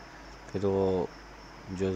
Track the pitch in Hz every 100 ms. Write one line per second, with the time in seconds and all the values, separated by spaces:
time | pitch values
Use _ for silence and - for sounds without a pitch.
0 | - - - - - 98 98 98 95 92
1 | 80 - - - - - - 92 95